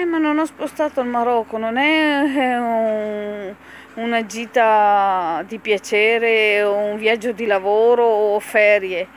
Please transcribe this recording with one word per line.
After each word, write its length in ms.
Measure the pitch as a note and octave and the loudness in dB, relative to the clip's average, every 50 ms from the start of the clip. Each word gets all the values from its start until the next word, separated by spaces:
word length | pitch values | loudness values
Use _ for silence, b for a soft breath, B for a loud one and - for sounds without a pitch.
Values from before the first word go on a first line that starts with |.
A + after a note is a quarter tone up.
Eh, 60 | F4+ | -4
ma 100 | F4 E4 | -2 -2
non 220 | D#4+ D#4 D4+ D4+ D4+ | 0 0 0 0 0
ho 80 | D#4+ | -2
spostato 560 | D#4 - - - C#4+ - - - F4 - C#4 B3 | -4 -6 -8 -10 -10 -4 -4 -4 -2 -2 -4 -4
il 60 | B3 | -2
Marocco, 500 | A#3+ A#3+ A#3 A#3+ B3 A#3 A3 - A3+ A3 | -2 -2 0 0 0 -2 -2 -4 -8 -6
non 180 | A3+ A3+ A3+ | -6 -4 -2
è, 460 | B3+ C#4 D4+ D#4 D#4 D#4 D4+ D4 C#4 C#4+ | 0 0 2 2 2 2 0 0 0 0
è 340 | D4+ C4+ C#4+ C4 B3+ B3 | 0 0 0 0 0 -2
un, 1000 | A#3+ A#3+ A#3 A#3 A3+ A3+ A3 G#3+ G#3+ G#3+ G#3+ G#3+ G#3 G#3 G#3 G#3 G#3 G3+ F#3 G#3 B B B B B B B B | -2 -2 -2 -2 -2 0 -2 -2 -4 -4 -6 -6 -8 -8 -8 -10 -10 -12 -12 -14 B B B B B B B B
una 300 | A3+ A3+ A#3 A#3 A#3 A3+ | -8 -6 -4 -2 -2 -4
gita 1200 | G3+ F#3+ A3 A#3+ A3 - B3+ A3+ A3 G#3+ G#3+ G#3 G#3 G3+ G3+ G3 G3 F#3+ F#3 F3+ D#3+ E3 D3+ F3 | -4 -8 -12 -12 -2 0 2 4 4 4 4 4 4 4 4 2 2 0 -2 -2 -2 -4 -4 -6
di 120 | G3+ A3+ G#3+ | -8 -12 -10
piacere 1040 | - A3 G#3 G3 - - A3+ G#3 G#3+ A3 A#3 A#3 A#3 A#3 A3+ A3 G#3+ G#3+ G#3 G#3 G#3 | -2 -2 -2 -2 -2 -2 0 2 2 4 2 2 2 2 2 2 2 2 2 2 2
o 120 | G3+ G3+ | 2 0
un 220 | G3+ G#3 G#3 G#3 | 0 -2 -2 -4
viaggio 360 | G#3+ G#3+ A3 A3+ A#3 G3+ B3 A#3 | -2 0 0 0 0 -2 -6 -6
di 120 | F#3+ A#3 | -4 -2
lavoro 600 | A3 G#3 G3 F#3+ G3+ G#3 G#3+ A3+ A#3 A#3+ A#3+ A#3+ | 0 0 0 0 0 2 4 4 4 4 4 2
o 360 | A#3 A3 G#3 G#3+ G#3 G3+ G#3 | 2 2 2 2 0 0 -2
ferie, 680 | G3+ - - A3 G#3 G#3 G#3 G#3 F#3+ F#3 F#3 E3+ C#3 - B | -4 0 2 4 4 4 4 2 0 -2 -6 -6 -8 -8 B